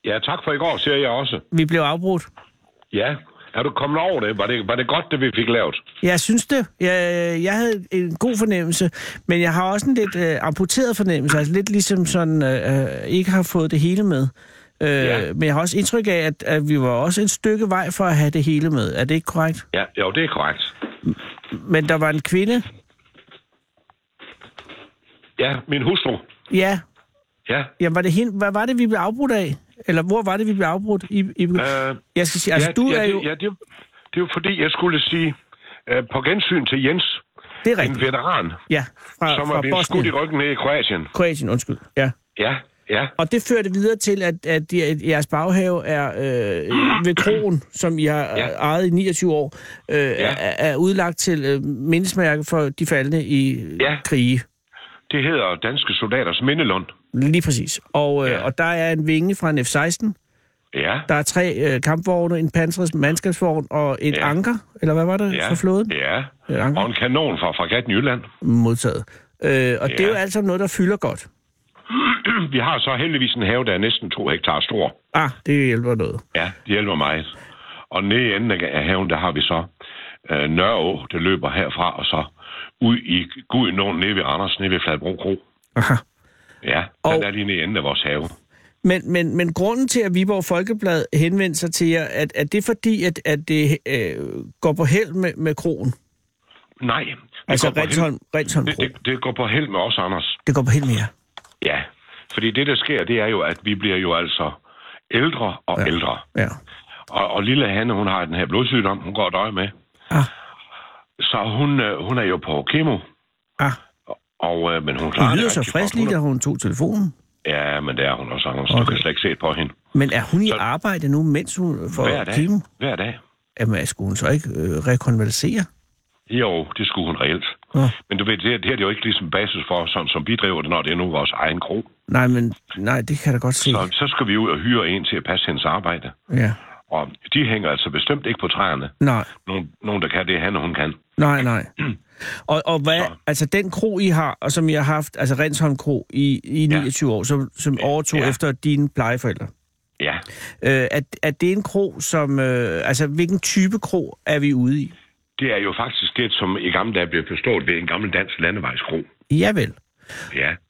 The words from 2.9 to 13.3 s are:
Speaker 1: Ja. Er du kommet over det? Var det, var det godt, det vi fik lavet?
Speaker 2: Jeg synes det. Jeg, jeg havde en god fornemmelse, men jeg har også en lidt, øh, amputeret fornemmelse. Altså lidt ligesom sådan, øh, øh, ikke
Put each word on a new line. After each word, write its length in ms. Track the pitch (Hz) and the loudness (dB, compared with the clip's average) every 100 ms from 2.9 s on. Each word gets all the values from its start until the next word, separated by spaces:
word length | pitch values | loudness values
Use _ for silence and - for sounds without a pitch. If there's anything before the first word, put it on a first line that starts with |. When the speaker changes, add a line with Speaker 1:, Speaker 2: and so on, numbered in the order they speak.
Speaker 1:
Ja. 220 | 101 120 147 - - - | -2 -2 -4 -12 -20 -8
Er 80 | 110 | -4
du 80 | 135 | -2
kommet 300 | 107 143 151 | -2 -2 0
over 200 | 180 160 | 0 0
det? 180 | 107 104 | -2 0
Var 80 | 104 | 0
det, 220 | 123 98 | -2 0
var 60 | |
det 120 | 120 127 | -2 0
godt, 160 | 151 - | -2 0
det 100 | 139 | 0
vi 100 | 127 | 0
fik 140 | 110 113 | 0 2
lavet? 280 | 117 85 - - - | 2 2 -4 -12 -2
Speaker 2:
Jeg 180 | 175 180 | 2 2
synes 260 | - 226 - | 4 2 2
det. 200 | 277 202 _ | 0 0 _
Jeg, 120 | 180 180 175 175 170 165 | 2 2 2 0 0 0
jeg 120 | 180 | 0
havde 300 | 214 233 208 180 | 0 0 0 -2
en 220 | 185 175 160 | -2 -2 0
god 180 | 240 214 | 0 2
fornemmelse, 520 | 220 185 170 165 180 - - - - | 2 2 0 2 0 0 -14 -8 0
men 140 | 175 | 2
jeg 120 | 170 | 4
har 180 | 165 185 | 2 2
også 140 | 208 247 | 2 2
en 40 | |
lidt, 220 | 247 202 180 | 2 2 0
øh, 200 | 170 151 | 0 0
amputeret 560 | 156 151 185 - 247 214 | -2 0 0 2 2 2
fornemmelse. 420 | 190 156 143 151 | 2 2 2 2
Altså 140 | 147 | 2
lidt 160 | 185 202 | 0 2
ligesom 360 | 202 190 190 165 | 0 2 2 2
sådan, 360 | 180 160 156 | 2 2 2
øh, 400 | 135 131 123 135 | 2 0 2 0
øh, 240 | 131 67 57 | 0 -4 -2
ikke 240 | 185 185 | 0 2